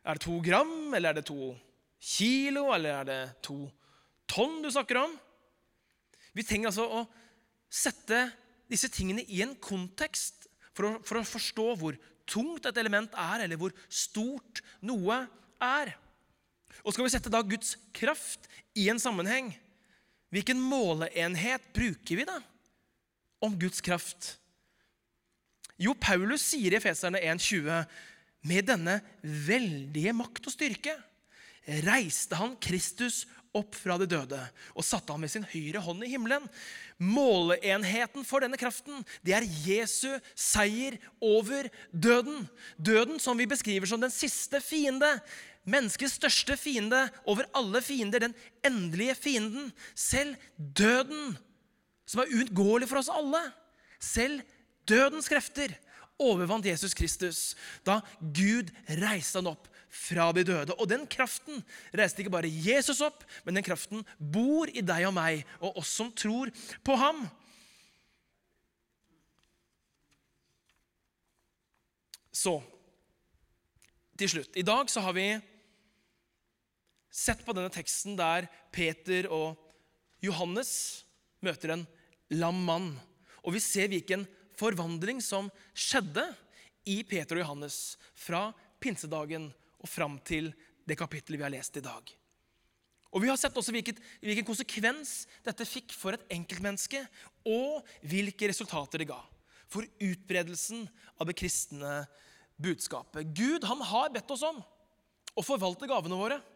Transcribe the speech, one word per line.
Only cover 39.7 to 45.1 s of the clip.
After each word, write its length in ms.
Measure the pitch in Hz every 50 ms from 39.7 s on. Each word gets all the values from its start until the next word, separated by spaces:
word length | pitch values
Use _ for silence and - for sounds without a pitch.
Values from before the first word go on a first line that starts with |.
| 196 214 233 208 - - - 262 269 254 - - - -
seier 560 | - - - 214 208 208 214 226 262 269 254 208 - - - _
over 480 | - 220 208 220 220 196 269 277 277 247 - - - -
døden. 540 | - 175 151 233 240 240 240 262 302 294 214 147 - - - - - -
Døden 400 | 156 185 220 220 233 240 320 311 -
som 160 | 262 247 233
vi 100 | 247 220
beskriver 400 | 277 262 - 214 208 190 190 180
som 120 | 220 233 233
den 120 | 254 247
siste 460 | - - 277 - - - - - 277 269
fiende, 480 | - 311 311 294 277 262 269 285 294